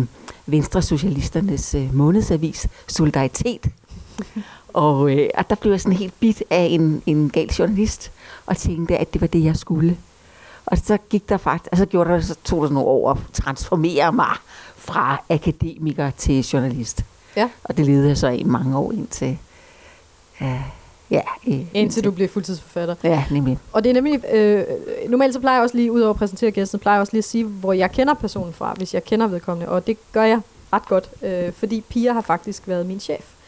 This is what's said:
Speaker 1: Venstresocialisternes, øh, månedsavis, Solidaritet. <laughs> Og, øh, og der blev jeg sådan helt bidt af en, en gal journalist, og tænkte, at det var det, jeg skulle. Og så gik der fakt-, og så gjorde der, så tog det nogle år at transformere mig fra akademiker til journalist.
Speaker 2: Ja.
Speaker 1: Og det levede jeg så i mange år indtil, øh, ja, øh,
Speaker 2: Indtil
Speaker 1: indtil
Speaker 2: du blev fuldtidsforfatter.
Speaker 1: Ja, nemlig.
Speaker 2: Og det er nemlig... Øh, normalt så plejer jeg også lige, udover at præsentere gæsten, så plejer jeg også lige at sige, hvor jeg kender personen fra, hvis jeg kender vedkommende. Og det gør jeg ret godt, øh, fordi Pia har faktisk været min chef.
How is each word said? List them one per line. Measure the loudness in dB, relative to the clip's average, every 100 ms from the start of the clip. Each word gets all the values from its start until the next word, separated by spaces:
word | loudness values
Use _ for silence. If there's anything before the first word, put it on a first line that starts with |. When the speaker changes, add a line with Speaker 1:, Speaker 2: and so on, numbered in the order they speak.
| 0 -6 -20 -16 -2
Speaker 1:
Venstresocialisternes, | 0 2 0 0 0 0 -2 -2 -2 -2 -2 -2 -2
øh, | 0 2
månedsavis, | 4 4 2 0 -2 -4 -6 -8 -8
Solidaritet. | 0 2 2 0 -2 -4 -4 -6 -6 _ -20 -14 -12 -10 -10
<laughs> | -12 -16 -6
Og, | 2 2 4 4
øh, | 4 2 0
og | 0
der | 0
blev | 2
jeg | 2
sådan | 2 0
helt | -2 0
bidt | 0 0 0
af | 2 2
en, | 4 2 2 0
en | 2 2
gal | 0 -2
journalist, | 0 0 0 -2 -4 -14 -18 -20 -16 -6
og | -4
tænkte, | -2 -2 -2 0
at | 0
det | -2
var | 0
det, | 2
jeg | 2 0
skulle. | -2 2 2 0 -6 -20 -20 -20 -20 -14 -2
Og | 0
så | 2 0 0
gik | -4 0
der | -2
fakt-, | 0 -4 0
og | 0
så | 2
gjorde | 2 2
der, | 2
så | 0 -6
tog | -4 0
det | 2
nogle | 2 4
år | 4 2
at | 0 -4
transformere | -6 -4 -6 -2 0 0 2 2
mig | 2 0 -2 -8 -20 -20 -18
fra | -6 -2 0 -2 -2
akademiker | -2 -2 -4 -6 -4 -6 -4 -4 -2
til | 0 0
journalist. | 2 0 -2 -4 -6 -8 -10 -14 -8 -4
Speaker 2:
Ja. | -4 -4
Speaker 1:
Og | -6 0
det | 4
levede | 4 4
jeg | 2
så | 0
i | 0
mange | 0 0 0 0
år | -2
indtil, | -4 -8 -6 -6 -6 -10 -20 -20 -20 -20 -20 -20 -20 _ -8
øh, | -6 -6 -8 -14 -20 -20 -2
ja, | -2 0 -4 -2
øh, |
Speaker 2:
Indtil | -2 -2
Speaker 1:
indtil | 0 0 2
Speaker 2:
du | 0
blev | 0 -2
fuldtidsforfatter. | -2 -6 -8 -8 -6 -4 -2
Speaker 1:
Ja, | 0 2 2
nemlig. | 0 0 -2 -2
Speaker 2:
Og | 0
det | 2
er |
nemlig... | 2 2 0 2
Øh, | 4 4 4 0 -4 -6 -8 0
normalt | 2 2
så | 2
plejer | 2 2
jeg |
også | 2 2
lige, | 2
udover | 4 2
at | 2
præsentere | -2 0 0
gæsten, | 0 -2 -2
så |
plejer | 2 2
jeg |
også | 2
lige | 0
at | -2
sige, | -2
hvor | -4 -4 0
jeg | 2 2
kender | 2 2
personen | 0 -2 -6 -8
fra, | -6 -8 -6
hvis | -6
jeg | -6 -2
kender | 0 0
vedkommende. | -2 -6 -6 -4
Og | -2 -2
det | -6 -4
gør | 0
jeg | 2 2 -2 -14 -4
ret | -4 0
godt, | -2 -2 -8
øh, | -6 -4 -4
fordi | -6 -6 -6 -4
Pia | -2 0
har | -2
faktisk | -2 -4 -4 -12 -6
været | -4 -4
min | -8
chef. | -8 -10 -12 -20